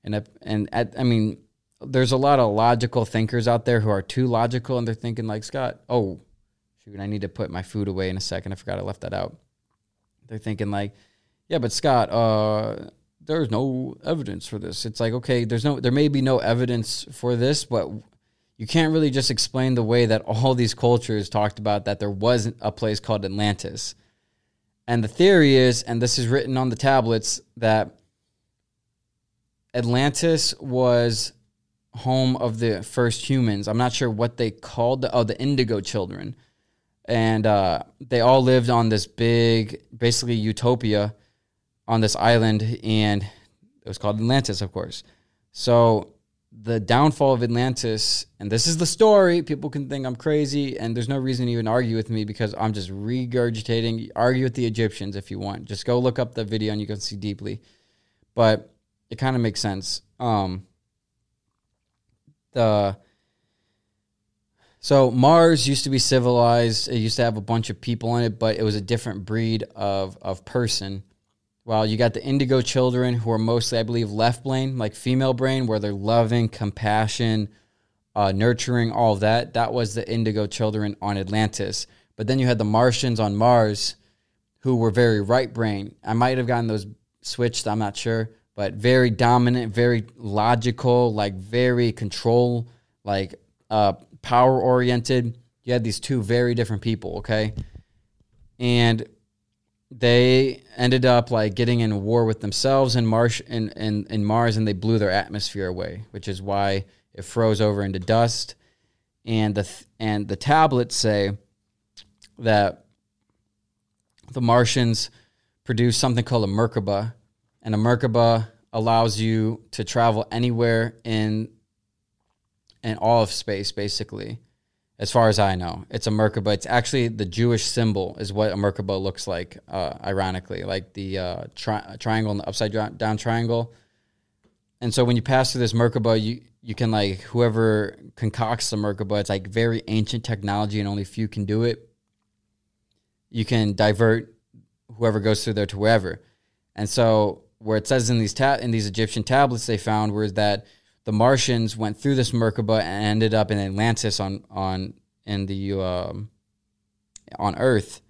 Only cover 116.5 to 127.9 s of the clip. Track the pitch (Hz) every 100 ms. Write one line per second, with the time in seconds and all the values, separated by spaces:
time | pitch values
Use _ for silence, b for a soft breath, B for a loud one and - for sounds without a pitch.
116.5 | 101 113 117 98 101 113 - _ _ _
117.5 | _ 113 107 113 120 127 113 117 113 110
118.5 | _ _ 113 113 113 113 104 110 110 110
119.5 | 113 _ - 107 120 117 107 - 117 123
120.5 | 117 117 113 117 117 117 110 107 110 113
121.5 | _ _ _ _ _ _ _ _ _ _
122.5 | _ _ _ 113 110 110 117 107 - -
123.5 | 101 101 - 101 - 110 104 104 117 _
124.5 | _ _ _ _ _ 104 123 113 104 98
125.5 | 92 87 85 - 113 - 107 107 110 101
126.5 | 101 - 120 120 139 117 110 98 87 120
127.5 | 113 - - 113